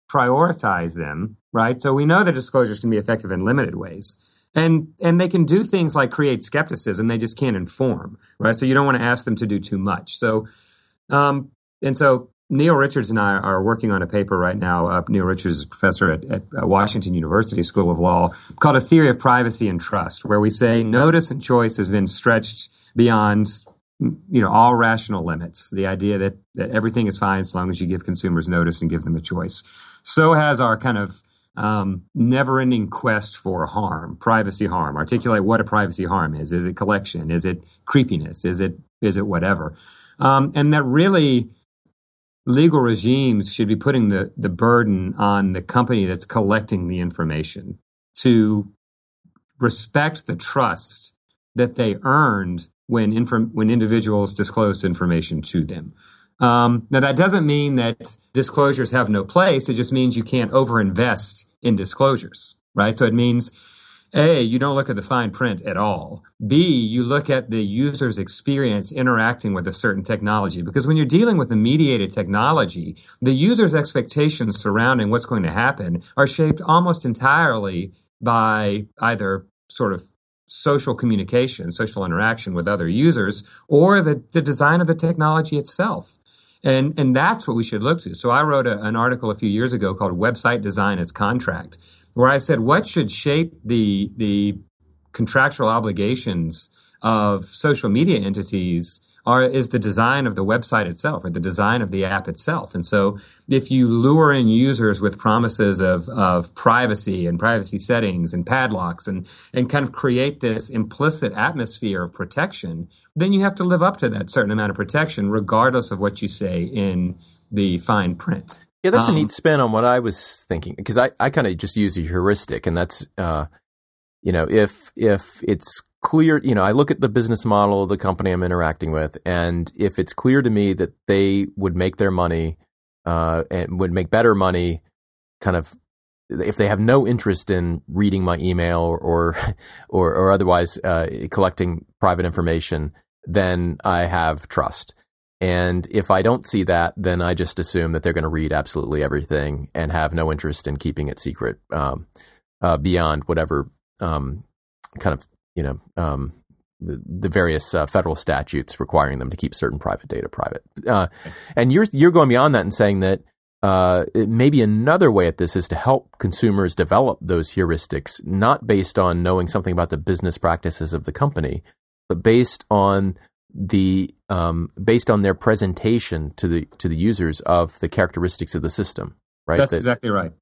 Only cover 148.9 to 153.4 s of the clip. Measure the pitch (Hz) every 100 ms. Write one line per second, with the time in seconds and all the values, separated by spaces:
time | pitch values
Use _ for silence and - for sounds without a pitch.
148.9 | 73 71 73 73 76 73 73 71 - 78
149.9 | 80 78 82 80 76 78 73 - 71 80
150.9 | 78 73 - - - 58 50 - 80 69
151.9 | 65 - - - _ _ - 90 78 73
152.9 | 87 80 76 69 82